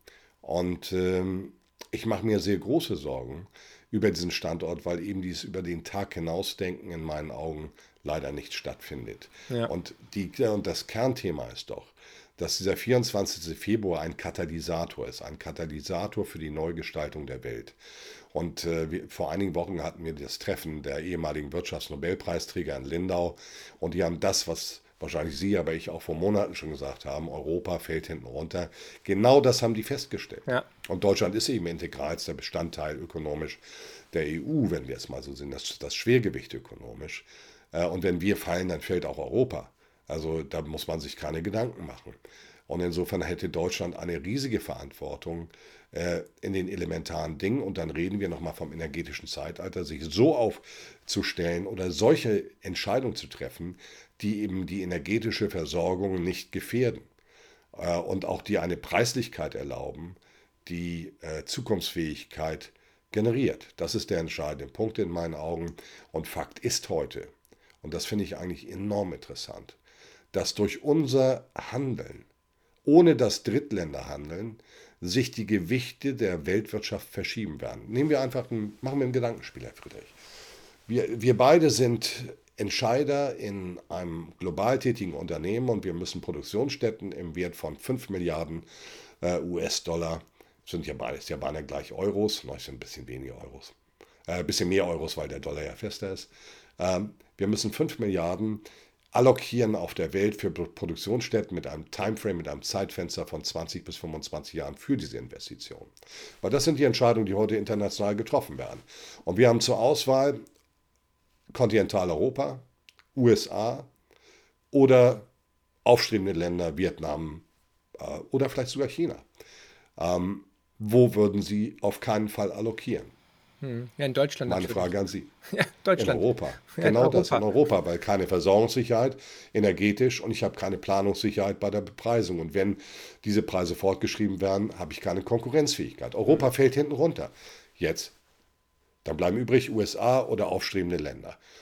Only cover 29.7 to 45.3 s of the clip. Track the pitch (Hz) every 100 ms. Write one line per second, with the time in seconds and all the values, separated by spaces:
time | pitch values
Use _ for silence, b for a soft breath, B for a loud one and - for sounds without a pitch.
29.7 | 110 110 135 - 98 - - - 127 -
30.7 | _ - 90 101 98 92 107 - 117 85
31.7 | 82 85 67 71 82 - 73 - 82 82
32.7 | - 76 73 82 82 78 73 76 - B
33.7 | B B B - 85 76 80 131 156 107
34.7 | 82 64 64 - 65 67 67 71 65 -
35.7 | - 71 - 110 123 101 69 - 62 -
36.7 | - - 58 - - B B B B B
37.7 | 80 87 90 90 87 95 98 - 87 92
38.7 | 78 - 90 71 73 65 90 123 80 -
39.7 | b b b - 78 80 80 71 82 76
40.7 | 78 - 82 73 - 76 80 90 107 120
41.7 | - 82 - - - B B B B -
42.7 | 85 87 85 87 95 80 87 92 85 90
43.7 | - 90 85 85 82 78 131 135 104 -
44.7 | 64 67 - 71 71 -